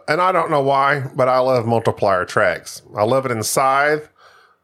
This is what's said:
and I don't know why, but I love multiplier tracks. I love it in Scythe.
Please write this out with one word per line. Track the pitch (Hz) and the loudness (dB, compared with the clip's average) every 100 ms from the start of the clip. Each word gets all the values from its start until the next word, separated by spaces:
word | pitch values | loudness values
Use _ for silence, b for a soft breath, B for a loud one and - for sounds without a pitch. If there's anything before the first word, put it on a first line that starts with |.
| - | -4
and | 156 | 0
I | 185 | 0
don't | 180 160 | 0 0
know | 151 | 0
why, | 135 135 139 143 131 | 2 2 2 0 -2
but | - 127 | -2 2
I | 127 | 2
love | 127 127 113 | 2 2 2
multiplier | 117 110 - 104 95 | 0 0 0 0 0
tracks. | 90 - 98 80 - - - - | 0 0 0 0 -8 -20 -12 -4
I | |
love | 107 131 127 | 0 0 -2
it | |
in | 113 | -4
Scythe. | 104 - 135 139 147 151 151 _ b b b b | -4 -2 0 0 0 -2 -6 _ b b b b